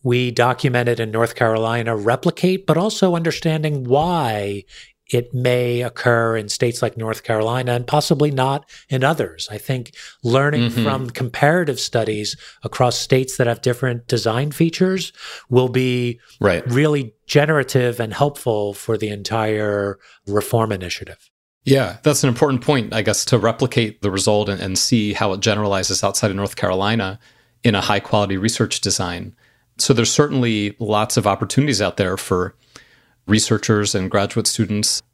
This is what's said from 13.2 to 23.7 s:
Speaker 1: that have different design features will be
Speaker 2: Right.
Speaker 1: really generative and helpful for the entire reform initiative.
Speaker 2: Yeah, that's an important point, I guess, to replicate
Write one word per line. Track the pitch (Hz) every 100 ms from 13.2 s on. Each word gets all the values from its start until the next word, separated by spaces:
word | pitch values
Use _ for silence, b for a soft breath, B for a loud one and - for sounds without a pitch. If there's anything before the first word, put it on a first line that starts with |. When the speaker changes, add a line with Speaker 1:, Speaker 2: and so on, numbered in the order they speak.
| 131 -
Speaker 1:
that | 120
have | 117
different | 127 120 131 120 -
design | 120 113 113 147
features | - 165 165 185 190 - B B B B
will | 123 127
be | 123 127 123 120 120 b b
Speaker 2:
Right. | 101 87 -
Speaker 1:
really | 123 151 147 120 _ -
generative | 147 147 156 131 131 123 117
and | 110
helpful | 101 143 - 127 107 104
for | 101 - 110
the | 107
entire | 104 98 113 110 107 107 101 101 98 b b -
reform | 104 - 117 110
initiative. | 98 90 - - - _ _ _ _
Speaker 2:
Yeah, | - 135 101 -
that's | 151 143
an | 139
important | 117 151 127
point, | - 139 104
I | 110
guess, | 107 101 -
to | 120
replicate | 110 - 127